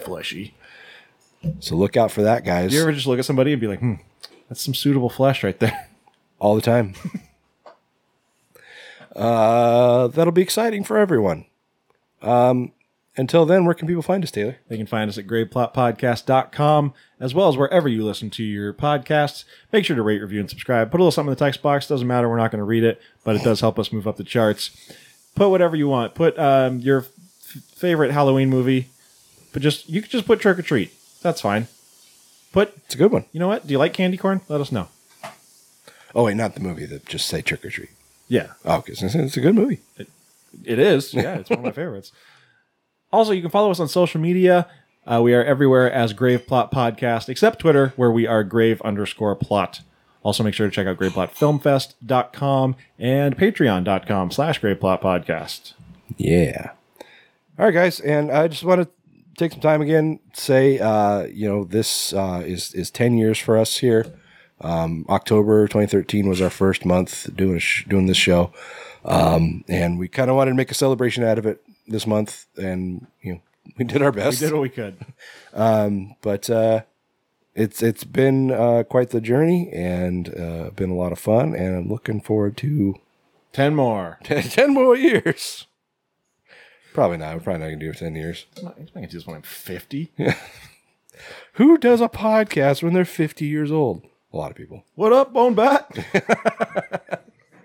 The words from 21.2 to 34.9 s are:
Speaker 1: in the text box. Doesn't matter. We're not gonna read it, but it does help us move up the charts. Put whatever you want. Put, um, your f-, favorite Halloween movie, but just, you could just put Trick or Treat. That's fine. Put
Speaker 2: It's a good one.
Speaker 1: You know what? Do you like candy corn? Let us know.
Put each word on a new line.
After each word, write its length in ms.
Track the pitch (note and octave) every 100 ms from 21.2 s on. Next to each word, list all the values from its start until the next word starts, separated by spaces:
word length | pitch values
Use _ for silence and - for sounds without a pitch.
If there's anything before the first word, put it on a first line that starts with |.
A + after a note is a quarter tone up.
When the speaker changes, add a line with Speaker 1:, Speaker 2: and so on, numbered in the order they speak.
| D3
Speaker 1:
in 20 |
the 80 | C3
text 180 | C#3+ B2+
box. 240 | D3 C#3+ -
Doesn't 180 | C#3+ B2
matter. 220 | B2 A#2+
We're 80 | A#2
not 140 | A2+
gonna 140 | G#2+
read 200 | G#2 A2+
it, 160 | A2+ A2 _ _
but 100 | - G#2
it 60 |
does 180 | B2 G#2
help 180 | A2+ A2
us 120 | G2+
move 160 | A2 G#2
up 120 | G#2
the 60 |
charts. 680 | G2 A#2+ A2 G#2 - - - - - _ _
Put 140 | - G3+
whatever 280 | F#3 F3 D#3+
you 120 | C#3+
want. 260 | C3 A2
Put, 240 | - E3 -
um, 420 | C#3+ C3+ C3 B2+
your 180 | B2+ C3+
f-, 80 | C3 _ _ _ - C#3 -
favorite 360 | - F3+ D#3 C3+
Halloween 400 | C#3+ C#3 C3+ C3+
movie, 400 | C3 B2+ C3 B2+ _ _ _ _ _ _
but 80 | C#3
just, 260 | D3 C#3+ -
you 140 | E3
could 80 | G#3+
just 160 | B3+ G#3
put 140 | G#3+
Trick 180 | G#3 F3+
or 40 |
Treat. 300 | E3 C3 E2+ _ _ _
That's 180 | F3 -
fine. 280 | G#2 G#2 A#2 _ _ _ _ _ _ _ _
Put 220 | - G#3 -
Speaker 2:
It's 100 | -
a 40 | B2+
good 140 | G3
one. 120 | - -
Speaker 1:
You 80 | D#3
know 80 | F3+
what? 180 | A#3+ D3
Do 60 |
you 60 | C#3
like 160 | D#3+
candy 240 | - F#3 F#3
corn? 240 | F#3+ F#3+ -
Let 120 | D3+
us 100 | C#3
know. 180 | A#2 E2+